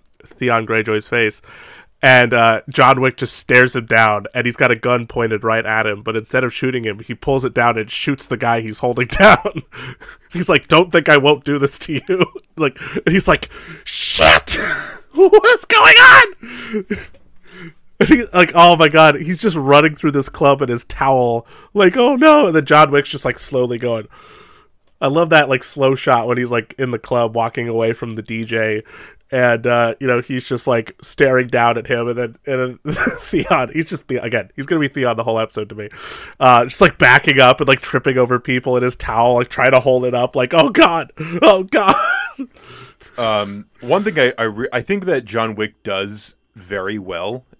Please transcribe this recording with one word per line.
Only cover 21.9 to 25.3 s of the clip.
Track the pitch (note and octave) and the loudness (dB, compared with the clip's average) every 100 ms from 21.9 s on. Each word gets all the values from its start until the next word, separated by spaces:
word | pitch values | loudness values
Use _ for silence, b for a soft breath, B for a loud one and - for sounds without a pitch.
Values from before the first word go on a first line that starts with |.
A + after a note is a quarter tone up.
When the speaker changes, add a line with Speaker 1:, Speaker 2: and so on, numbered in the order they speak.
| C4 | 4
Speaker 1:
"Oh | A#3+ B3+ | 0 4
no." | D#4 D4+ G3+ | 4 6 4
And | D#3 | 2
then | |
John | C3+ D3+ D3+ | 4 4 4
Wick's | C#3+ C#3 | 2 -2
just, | C#3 | -6
like, | C3 - | -6 -8
slowly | - C3 B2 A#2+ | -6 -4 -2 -4
going. | A#2+ A2+ G#2+ b b b b b b _ _ - | -6 -6 -10 b b b b b b _ _ -6
I | C3+ | -2
love | D3+ E3 | 0 2